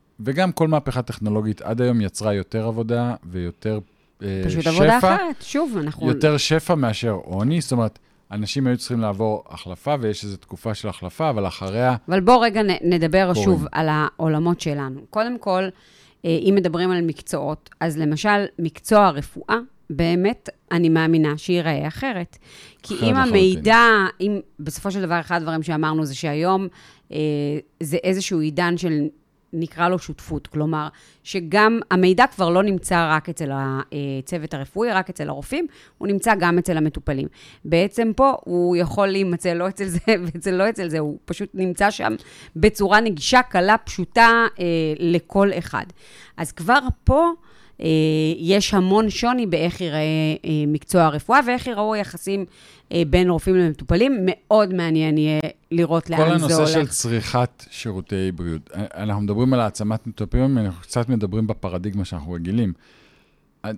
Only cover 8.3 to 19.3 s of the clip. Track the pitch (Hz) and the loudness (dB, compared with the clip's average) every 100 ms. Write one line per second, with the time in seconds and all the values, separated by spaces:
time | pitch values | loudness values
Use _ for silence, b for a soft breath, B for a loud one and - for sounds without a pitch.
8.3 | 104 107 139 131 123 - 123 110 98 110 | -8 -6 -2 0 -2 -2 -4 -2 -2 -2
9.3 | 107 - - 90 90 - 147 110 101 104 | -4 -8 -16 -14 -10 -4 -2 -2 -4 -8
10.3 | 98 - 92 117 104 107 - 90 - 160 | -12 -14 -10 -8 -8 -8 -10 -10 -4 -4
11.3 | 110 95 - 95 107 127 120 - 190 185 | -2 -4 -6 -6 -2 -2 -2 -2 0 4
12.3 | 247 233 202 202 180 170 175 160 185 185 | 4 4 0 -2 0 0 0 2 2 2
13.3 | 180 196 175 151 - 156 151 151 - 160 | 2 2 2 0 -2 -2 0 -2 -2 -2
14.3 | 151 170 170 160 143 135 135 113 214 233 | 0 0 -2 -4 -6 -6 -10 -8 -4 -4
15.3 | 247 202 185 190 b b b b _ 165 | -4 -4 -2 -4 b b b b _ -2
16.3 | 165 190 202 175 170 185 180 170 147 - | 2 4 4 2 0 0 0 -2 -4 -8
17.3 | 156 139 156 _ _ 165 151 151 151 208 | -6 -6 -8 _ _ -4 -2 -2 0 2
18.3 | 202 202 - 165 - - 214 196 143 - | 0 0 -4 -6 -6 2 6 6 2 -6